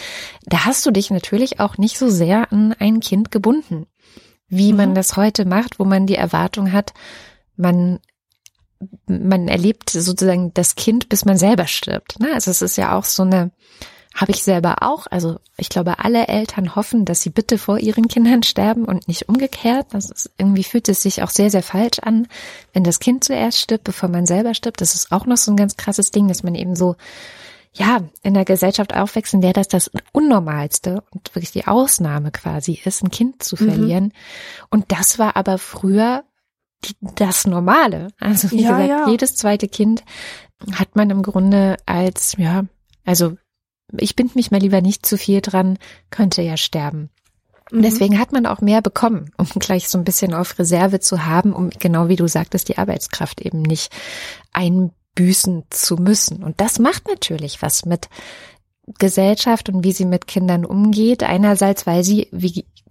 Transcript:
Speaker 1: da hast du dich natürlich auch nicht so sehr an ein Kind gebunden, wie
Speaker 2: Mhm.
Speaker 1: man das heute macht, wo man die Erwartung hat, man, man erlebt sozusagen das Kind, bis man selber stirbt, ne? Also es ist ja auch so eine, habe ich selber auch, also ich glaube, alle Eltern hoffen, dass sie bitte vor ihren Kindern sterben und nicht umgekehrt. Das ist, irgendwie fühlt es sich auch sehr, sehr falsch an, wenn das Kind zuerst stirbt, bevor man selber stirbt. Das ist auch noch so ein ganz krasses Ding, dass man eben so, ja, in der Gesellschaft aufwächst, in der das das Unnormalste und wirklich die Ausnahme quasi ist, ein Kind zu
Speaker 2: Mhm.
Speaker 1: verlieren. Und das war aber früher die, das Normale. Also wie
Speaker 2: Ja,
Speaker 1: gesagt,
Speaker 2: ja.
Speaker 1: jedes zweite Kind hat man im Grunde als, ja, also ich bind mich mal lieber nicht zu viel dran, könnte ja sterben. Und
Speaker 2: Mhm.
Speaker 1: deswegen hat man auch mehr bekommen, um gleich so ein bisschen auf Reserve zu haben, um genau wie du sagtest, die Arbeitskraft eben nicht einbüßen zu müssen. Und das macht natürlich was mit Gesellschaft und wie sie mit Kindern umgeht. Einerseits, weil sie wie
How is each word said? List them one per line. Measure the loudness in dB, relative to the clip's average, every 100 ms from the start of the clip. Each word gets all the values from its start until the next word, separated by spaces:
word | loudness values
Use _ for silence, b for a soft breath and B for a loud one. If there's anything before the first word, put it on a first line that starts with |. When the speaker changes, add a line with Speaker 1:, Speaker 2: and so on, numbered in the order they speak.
| B B B B -4
Speaker 1:
da | 0 0
hast | 0 2
du |
dich | 2 0
natürlich | -2 -2 -2 0 0
auch | -4 0
nicht | -2 0
so | 0
sehr | 2 2 2 2
an | 2 2 2
ein | 2 0
Kind | 0 -2 0
gebunden, | 0 2 0 -2 -10 -10 _ b b b b -6
wie | 2 4
Speaker 2:
Mhm. | 4
Speaker 1:
man | 4 2
das | 0 2
heute | 2 2 0
macht, | 0 -2 -2
wo | 0
man | 2 2
die | 0
Erwartung | 0 0 -2 -2 0
hat, | 0 -2 B B B B B B -2
man, | 2 2 2 -2 _ _ _ _ _ _ _ -20 -20 -16 -6
man | -2 2 0 2
erlebt | 2 2 0 -4
sozusagen | -4 -2 0 2 2 0
das | 0 -2 0
Kind, | 0 0 0
bis | 0 2
man | 4
selber | 4 4 0
stirbt, | -4 -4 -6 -8 -4
ne? | -2
Also | -2 -2
es | -2
ist | -2 -2
ja | 0 0
auch | -2
so | 0
eine, | 2 2 0 _ B B B B B
habe | -4 -2
ich | 0
selber | 0 2 2 0
auch, | -2 -2 -4
also | -4 -4 -6 _ -12
ich | -6
glaube, | -2 -2 -2
alle | 0 0 2
Eltern | -2 -2 -4 -4 -2
hoffen, | 0 0
dass | 0 -2
sie | -2
bitte | -2 0 0
vor | 0 -2
ihren | 0 2 2
Kindern | 4 4 4
sterben | 2 0 0 0 -2
und | -4 -4
nicht | -8 0
umgekehrt. | 0 0 -2 0 0 -2
Das | -8 -8
ist, | -10 -12 -2
irgendwie | 2 2
fühlt | 0 -2 0
es | 0
sich | 0 -2
auch | -4
sehr, | 2 2
sehr | 2
falsch | -2 -2 0 -2
an, | 0 0 0 B B B B
wenn | 0 2
das | 2
Kind | 0 0 0
zuerst | 0 0 -2
stirbt, | -2 -4
bevor | -4 -4 -2
man | 0 0
selber | 0 0
stirbt. | -2 -6 -4
Das | -2 -2
ist | -2
auch | -2 0
noch | 0
so | 2
ein | 2
ganz | 2 -2
krasses | -6 -2 0
Ding, | 2 2
dass | 0
man | -4 -4
eben | -4 0
so, | 0 -2 B B B B B B B
ja, | -4 0 0 -2 -8
in | 0
der | 0 2
Gesellschaft | 2 2 0 -2 -2
aufwächst, | -2 -4 -2
in | 2
der | 2
das | 2 0
das | 0 -2 -8 -4
Unnormalste | 0 4 2 2 -4 -4 -4 -4 -6 -8
und | -16 -10 -10
wirklich | -8
die | -6 0
Ausnahme | 2 2 0 0 -2 -6
quasi | -8 -8 -6 -6 -4 -4
ist, | -4
ein | -4
Kind | -2 -2 -2
zu | -8 0
Speaker 2:
Mhm. | 0
Speaker 1:
verlieren. | 2 2 2 -2 B B B B B B
Und | -2 0
das | -2 0 2
war | 0 0
aber | 0 -2
früher | -4 -6 0 2 2 0 -6 _ _ _ _ _ -16
die, | -14
das | -12 -2 0 0 0
Normale. | 0 2 4 2 0 -10 -8
Also | -2 0 2
wie | 2
Speaker 2:
Ja, | 2 4
Speaker 1:
gesagt, | 2
Speaker 2:
ja. | 2 2
Speaker 1:
jedes | 2 0 -2
zweite | 0 0 -2
Kind | 0 0 0 -4 B B B B _ -10
hat | -4 -2 0
man | 0
im | 0
Grunde | 0 2 4 4 4 0 -4
als, | 0 0 -2 -6 -2
ja, | 0 0 -2 _ _ _ -2
also | 2 2 -2 _ _ _ _ _ -4
ich | -4 0
bind | -2 0
mich | 0
mal | 2
lieber | 2 2
nicht | 2 0 -2
zu | -4
viel | 0 0
dran, | 2 0 0 -2 B B B
könnte | -2 0 0
ja | -2 -4
sterben. | -4 -4 -6 -8 -12 _ _ _ _ _ -6
Und | 2
Speaker 2:
Mhm. |
Speaker 1:
deswegen | 2 4 2 2
hat | 2
man | 0 0
auch | 0
mehr | 2 4
bekommen, | 2 0 0 -2 -6 -4
um | -4
gleich | -2 -2 -2 -2
so | -2
ein |
bisschen | -2 -2 -2
auf | -2 -4 -2
Reserve | 0 2 2 2
zu | 0 -2 0
haben, | 2 2
um | 0 -4
genau | -2 0 2 2
wie | 2
du | 2
sagtest, | 0 -2 -4 -4
die | -4
Arbeitskraft | -2 -4 -6 -8 -8 -8
eben | -8 -2
nicht | 0 -2 -4 B B B B B B
einbüßen | -4 0 2 0 _ _ 0 2 2 0 -4 -8
zu | -6 -2 0
müssen. | 2 2 0 -4
Und | -8 -2
das | -2 2
macht | 2 2 -4
natürlich | -6 -4 -6 -8 -6
was | -4 -4 -2
mit | -4 -4 B B B B B _ _ -16 0
Gesellschaft | 0 2 2 2 2 0 0
und | -2
wie | 0
sie | 0 0
mit | -2 -2
Kindern | -2 0 0 0
umgeht. | 2 2 4 2 2
Einerseits, | 0 2 4 4 2 0 0
weil | 0
sie | 2 0 0
wie | -4 -4 -4 -12 _ _